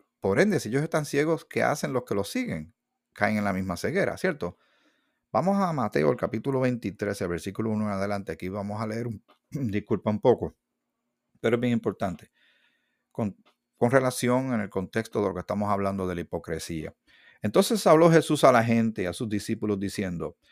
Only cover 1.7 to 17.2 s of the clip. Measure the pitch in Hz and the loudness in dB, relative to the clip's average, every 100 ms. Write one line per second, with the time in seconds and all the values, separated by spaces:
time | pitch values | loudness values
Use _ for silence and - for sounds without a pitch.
1.7 | 143 - 131 - 101 98 247 254 80 78 | 0 -2 -4 -2 -2 -2 -4 -4 -6 -10
2.7 | _ _ _ _ - 107 107 101 95 92 | _ _ _ _ -2 0 0 0 -2 -4
3.7 | 87 101 170 151 - 185 151 87 - _ | -4 -4 -2 -2 -2 -4 -4 -8 -10 _
4.7 | _ _ _ _ _ _ 110 170 202 185 | _ _ _ _ _ _ 0 2 2 0
5.7 | 151 107 - 151 123 - 113 139 135 127 | 0 0 2 2 2 -2 -4 -2 0 0
6.7 | 123 110 - 104 101 95 85 101 98 110 | -2 -4 -4 -4 -4 -4 -4 -6 -4 -2
7.7 | 107 107 98 101 101 95 82 92 101 101 | -2 -2 -2 -2 -4 -6 -8 -8 -6 -6
8.7 | 104 110 110 120 104 _ _ _ 139 123 | -6 -6 -6 -6 -10 _ _ _ -6 -4
9.7 | 101 - 101 117 104 135 113 82 - _ | -4 -2 -2 0 2 4 4 2 -10 _
10.7 | _ _ _ _ _ _ _ 117 120 123 | _ _ _ _ _ _ _ 0 2 2
11.7 | 117 113 98 98 87 - _ _ _ _ | 0 -2 -4 -4 -6 -12 _ _ _ _
12.7 | _ _ _ _ - 107 - _ _ _ | _ _ _ _ -6 -6 -6 _ _ _
13.7 | - 117 131 127 - 120 123 131 117 98 | -2 4 4 2 0 0 0 0 -2 -4
14.7 | 98 92 113 113 113 101 90 - 101 104 | -4 -4 -4 -4 -2 -2 -2 -4 -4 -2
15.7 | 101 98 98 92 87 82 87 85 80 - | 0 0 -2 -4 -4 -6 -8 -6 -8 -6
16.7 | 80 78 - _ _ | -8 -8 -12 _ _